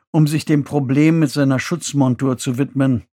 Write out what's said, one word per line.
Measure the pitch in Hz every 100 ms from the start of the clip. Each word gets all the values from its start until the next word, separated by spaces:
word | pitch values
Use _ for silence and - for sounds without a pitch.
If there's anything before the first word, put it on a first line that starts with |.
| _
um | 160 151
sich | 151 -
dem | 147
Problem | 127 147 131 139 156 165
mit | 151
seiner | 147 135 131
Schutzmontur | - 170 - 139 131 120 135 123
zu | - 127
widmen. | 139 139 135 117 -